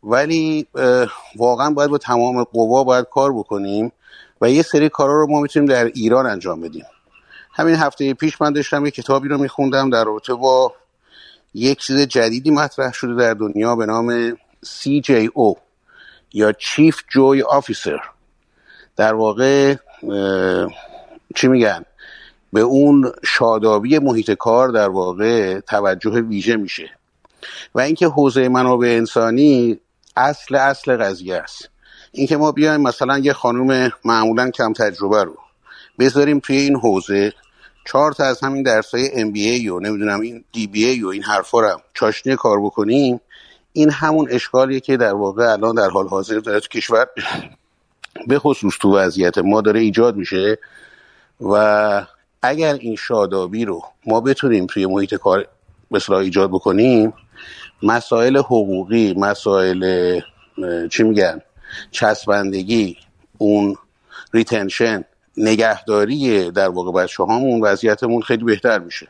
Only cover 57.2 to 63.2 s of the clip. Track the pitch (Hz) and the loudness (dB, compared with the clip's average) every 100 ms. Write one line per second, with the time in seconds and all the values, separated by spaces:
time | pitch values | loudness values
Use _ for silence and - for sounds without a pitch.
57.2 | _ - - - - _ 104 117 - 120 | _ -20 -20 -20 -20 _ 0 0 0 0
58.2 | 120 135 135 120 101 95 92 113 107 90 | 2 2 2 0 0 -4 -2 0 2 0
59.2 | 101 104 107 98 92 92 92 92 90 90 | -2 -2 0 2 2 0 0 0 0 -2
60.2 | - _ _ - 92 85 85 - 113 104 | -6 _ _ -10 -8 -6 -6 0 2 2
61.2 | 90 80 _ _ - - - - 110 104 | 0 -2 _ _ -20 -20 -14 -2 0 0
62.2 | - 101 98 98 95 117 98 85 _ _ | 0 -2 0 -4 -2 -2 -2 -6 _ _